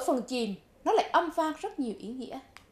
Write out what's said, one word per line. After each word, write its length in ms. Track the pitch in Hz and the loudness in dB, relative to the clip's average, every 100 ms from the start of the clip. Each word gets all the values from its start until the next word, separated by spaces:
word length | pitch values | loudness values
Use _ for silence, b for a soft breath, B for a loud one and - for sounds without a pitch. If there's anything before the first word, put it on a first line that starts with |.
| 311 | 4
phần 160 | 269 | 0
chìm, 320 | - 247 220 190 _ _ | 0 -2 -2 -4 _ _
nó 80 | 320 | 2
lại 180 | 427 - | 2 4
âm 180 | - 339 | 4 2
vang 220 | 320 311 302 | 2 0 -2
rất 180 | 403 415 | -6 -4
nhiều 160 | 247 196 | -4 -4
ý 100 | 196 | -8
nghĩa. 300 | 254 240 269 - - _ | -10 -10 -10 -14 -20 _